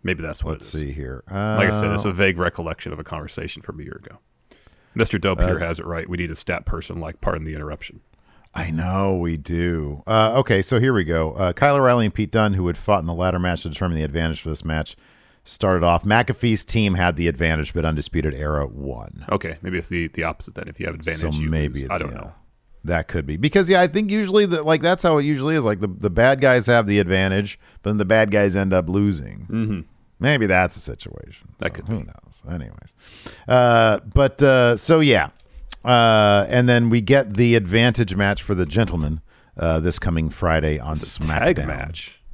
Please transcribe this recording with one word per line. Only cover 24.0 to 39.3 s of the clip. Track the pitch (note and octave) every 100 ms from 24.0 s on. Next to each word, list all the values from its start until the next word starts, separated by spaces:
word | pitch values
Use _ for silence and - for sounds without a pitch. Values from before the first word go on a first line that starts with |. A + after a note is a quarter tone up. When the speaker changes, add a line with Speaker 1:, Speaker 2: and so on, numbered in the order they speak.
| G#3+
Speaker 2:
usually, | G#3 G3 G#3
the, | G3+ E3+
like, | D3+ D#3+
that's | D#3+ F#3
how | F3+ D#3
it |
usually | D3 D3 C#3 D#3+
is. |
Like, | A#2 G#2
the, | G2+
the | F2+ G2+
bad | F2+ B2 C3+
guys | C3+ B2+ A#2+
have | A#2+ G#2
the | G2+
advantage, | F2+ F#2+ F#2+ F#2+ G2+ - _ -
but | G2+
then | G#2+
the |
bad | F#2+ A2 G#2+
guys | G#2 G2+ F#2+
end | F#2+
up | F#2 E2
losing. | F#2+ G2+ E2 A#1 G1+ -
Speaker 1:
Mm-hmm. | A2+ A2 F#2+ D#2 _ _ _
Speaker 2:
Maybe | B2 C#3+ G#2+
that's | F#2 F2+ -
a |
situation. | - - - - - - - _
Speaker 1:
That | -
Speaker 2:
So |
Speaker 1:
could | - -
Speaker 2:
who | G#2+
Speaker 1:
be. | -
Speaker 2:
knows? | - - - -
Anyways. | F2 B1 G1+ - _ - - - - -
Uh, | B2+ B2 A#2 A2+ G#2 G#2+
but, | C#3 C3+ -
uh, | C#3+ C3 A#2+ A#2
so, | - D#3+
yeah. | D3 A2 D2 _ _ - - -
Uh, | A#2+ B2 A#2 A2 G#2 G2+ G2
and | B2 B2
then | A#2+ A#2
we | A#2
get | G#2 C#3 A2+
the | G2+ A#2+ A#2
advantage | F#2+ G#2+ A#2+ A2 G#2
match | F#2 G2+ G2+
for | -
the | F#2+ E2+
gentlemen, | E2+ A2 F2 D2+ D#2+ -